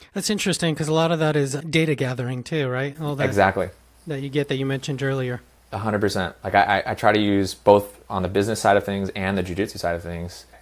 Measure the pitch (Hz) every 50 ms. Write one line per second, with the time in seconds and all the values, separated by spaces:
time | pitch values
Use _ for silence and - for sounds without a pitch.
0 | - - - 202 - - 214 196 - 196 165 - 180 165 151 - 156 151 156 160
1 | 165 165 170 156 160 151 151 147 139 135 131 147 170 160 143 160 160 156 143 117
2 | 139 123 127 131 123 123 127 123 120 - 165 156 139 127 127 127 139 143 143 160
3 | 156 147 143 135 139 - 101 101 95 95 - 98 87 87 - - _ _ _ _
4 | _ 170 147 135 139 139 131 147 139 - 139 131 135 135 135 131 - - 139 131
5 | 139 135 135 135 127 123 123 117 - _ _ _ _ _ - 98 110 110 104 101
6 | 107 98 101 101 92 82 - - - 98 101 101 87 98 98 98 - 123 110 -
7 | 123 107 107 107 104 101 101 98 95 92 - - - 104 101 101 101 - - -
8 | - - 104 95 92 87 98 101 101 113 110 - - 104 101 101 - 101 98 98
9 | 98 92 - 101 95 95 98 95 90 92 87 92 104 - - - - 85 85 87
10 | 90 85 87 85 87 87 - - - - - -